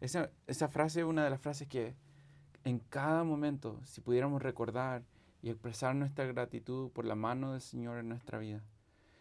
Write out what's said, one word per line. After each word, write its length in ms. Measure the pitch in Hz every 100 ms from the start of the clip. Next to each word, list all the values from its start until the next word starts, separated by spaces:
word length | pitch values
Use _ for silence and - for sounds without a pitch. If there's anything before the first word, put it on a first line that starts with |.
Esa, 300 | 127 170 - - -
esa 200 | 127 147
frase 320 | 147 156 165
es 40 | 165
una 180 | 160 147
de 40 |
las 120 | 135
frases 260 | 147 143 139
que 280 | 131 113 131 - - - - - -
en 160 | 131 123
cada 440 | - 139 147 160
momento, 560 | 165 147 147 143 123 107 127
si 160 | -
pudiéramos 400 | - 123 139 139
recordar 600 | 135 120 117 120 131 123 120 - - _
y 80 | 117
expresar 460 | 113 120 110 131 139
nuestra 300 | 139 143 131
gratitud 640 | 123 120 120 - 127 131
por 140 | 123 113
la 100 | 107
mano 360 | 110 127 135
del 80 | 131
Señor 360 | - 123 120 120
en 100 | 117
nuestra 300 | 120 - 113
vida. 240 | 107 104 107 - _ _ _ -